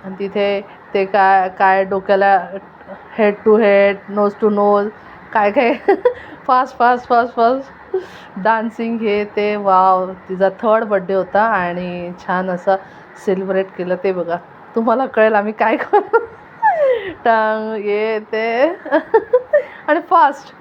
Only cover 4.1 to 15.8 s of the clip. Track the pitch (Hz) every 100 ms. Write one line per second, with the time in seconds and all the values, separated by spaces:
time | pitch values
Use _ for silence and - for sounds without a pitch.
4.1 | 202 208 202 214 208 202 202 208 - -
5.1 | - - 220 208 214 240 233 - 392 494
6.1 | 494 - 302 - 254 262 - 240 247 240
7.1 | 240 240 240 233 262 269 - - 370 -
8.1 | - - - 196 226 226 214 226 226 220
9.1 | 208 208 208 208 208 202 185 190 185 185
10.1 | 185 - 185 190 190 233 220 226 202 185
11.1 | 196 185 196 226 208 175 175 180 175 175
12.1 | 180 - 185 185 180 196 190 - - -
13.1 | - - 190 190 190 190 - 180 180 190
14.1 | 185 170 170 - - - - 226 233 269
15.1 | - 220 214 208 214 220 -